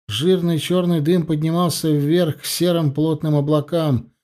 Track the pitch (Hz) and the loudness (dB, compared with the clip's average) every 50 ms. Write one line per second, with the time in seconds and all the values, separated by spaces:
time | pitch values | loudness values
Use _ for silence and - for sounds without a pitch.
0 | _ - 104 110 143 185 190 180 170 170 165 156 - - 175 180 180 175 170 160 | _ -10 -8 -2 0 2 2 2 2 0 0 -2 -2 0 0 0 2 2 0 0
1 | 147 160 185 180 160 160 160 151 156 160 165 175 180 165 175 - - 160 151 147 | 2 2 0 0 0 0 -2 -2 0 0 0 0 0 0 -2 -2 0 0 0 0
2 | 143 147 165 180 175 156 135 - - - - - 170 180 175 170 160 143 139 151 | 2 2 2 2 2 0 -2 -4 -8 -8 -4 0 0 2 2 2 0 0 0 0
3 | 156 160 156 151 - 156 151 147 139 147 151 151 143 - 175 170 160 151 131 113 | 0 0 -2 -2 0 0 0 0 2 2 0 0 0 -2 -2 -2 0 0 0 -2
4 | - - _ _ | -2 -6 _ _